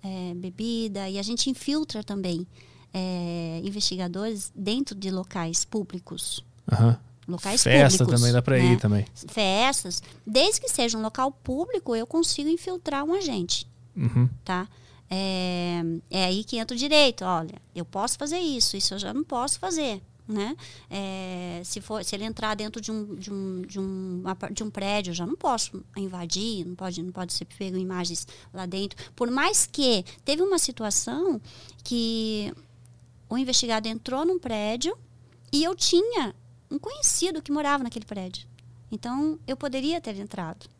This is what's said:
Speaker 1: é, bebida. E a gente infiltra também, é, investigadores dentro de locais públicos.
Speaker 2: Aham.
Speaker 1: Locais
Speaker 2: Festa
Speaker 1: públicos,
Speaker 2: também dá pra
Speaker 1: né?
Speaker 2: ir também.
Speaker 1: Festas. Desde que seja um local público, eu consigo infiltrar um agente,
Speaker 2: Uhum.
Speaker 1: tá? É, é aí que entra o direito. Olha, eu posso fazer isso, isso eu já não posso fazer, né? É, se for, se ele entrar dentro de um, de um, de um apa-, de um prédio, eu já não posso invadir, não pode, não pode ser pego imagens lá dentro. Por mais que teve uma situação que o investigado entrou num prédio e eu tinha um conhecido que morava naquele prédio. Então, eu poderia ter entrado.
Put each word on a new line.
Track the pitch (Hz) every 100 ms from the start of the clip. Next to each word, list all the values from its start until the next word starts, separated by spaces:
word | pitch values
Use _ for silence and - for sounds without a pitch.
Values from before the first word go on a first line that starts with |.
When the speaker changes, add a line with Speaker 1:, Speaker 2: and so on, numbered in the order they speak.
Speaker 1:
é, | 196 190 180 175
bebida. | 185 180 226 226 220 196 190
E | 196
a |
gente | 202 233 269
infiltra | 254 - 302 311 214
também, | 214 202 190 170 180 - - - -
é, | 190 185 180 175 170 165 165
investigadores | 190 202 - 185 175 185 214 208 - -
dentro | 196 240 277
de | 202 190
locais | 190 185 190 165 165 -
públicos. | 220 180 180 - - - - - - -
Speaker 2:
Aham. | 104 113 117 - - -
Speaker 1:
Locais | 175 190 226
Speaker 2:
Festa | - 135 139 127 120
Speaker 1:
públicos, | 120
Speaker 2:
também | 120
dá | 123
pra | 123 131
Speaker 1:
né? | 123
Speaker 2:
ir | 120
também. | 107 104 - - -
Speaker 1:
Festas. | - 196 196 254 277 185 175 - - -
Desde | 233 370 427
que | 508
seja | - 233 220
um |
local | 220 - 269
público, | - - 262 466 440 - 226
eu | 240
consigo | 320 330 - 294
infiltrar | 339 370 359 311 277
um | 294
agente, | 381 339 208 175 - - - - 185
Speaker 2:
Uhum. | 120 123 123 -
Speaker 1:
tá? | - 180 185 - - - -
É, | 190 190 185 180 180 175 170 165 165 -
é | 190 185
aí | 196
que | 208 233
entra | 226 240
o |
direito. | 285 302 277 -
Olha, | 185 170 160 - - 180
eu | 170
posso | 196 233 -
fazer | 294 349
isso, | 330 254 - 196
isso | - 196
eu |
já | 196
não | 247
posso | 311 247 277 -
fazer, | 381 330 277 196 - - -
né? | 214 214 330 - - -
É, | 196 196 190 185 180 180 170
se | 180 202
for, | - 214
se | 185 196
ele |
entrar | 220 220 220 208
dentro | 214 226
de | 214
um, | 220 208 196
de | 196
um, | 196 190 185
de | 180 196
um | 190 190 190 180 185
apa-, | 190 202
de | 202
um | 214
prédio, | 208 196 208 180
eu | 170
já | 180
não | 311
posso | 330 233 - 190 - -
invadir, | 190 180 170 185 226 208 175
não | 180
pode, | 185 180
não | 180
pode | 185 175
ser | - 180
pego | - 190 185
imagens | 185 180 175 165 - - -
lá | 190 185
dentro. | 190 202 - - -
Por | 240
mais | 262 339 427 -
que | - 262 208 180 - -
teve | 302
uma | 381 349
situação | - 233 214 - - 269 370 254 - - - -
que | - 240 226 226 220 214 208 - - - - - - - -
o | 240
investigado | 262 247 233 220 220
entrou | 226 - 262 330
num | 359
prédio | 254 214 208 240 302 453 - - - - -
e | 285
eu | 330 359
tinha | - 349 440 453 226 - - - -
um | 285
conhecido | 427 587 571 - 349 311
que | -
morava | 294 294 285
naquele | 240 233 -
prédio. | 202 185 - - - - - -
Então, | 208 240 262 311 311 -
eu | 262
poderia | 285 262 277 339
ter | 240 196
entrado. | 208 - 160 - -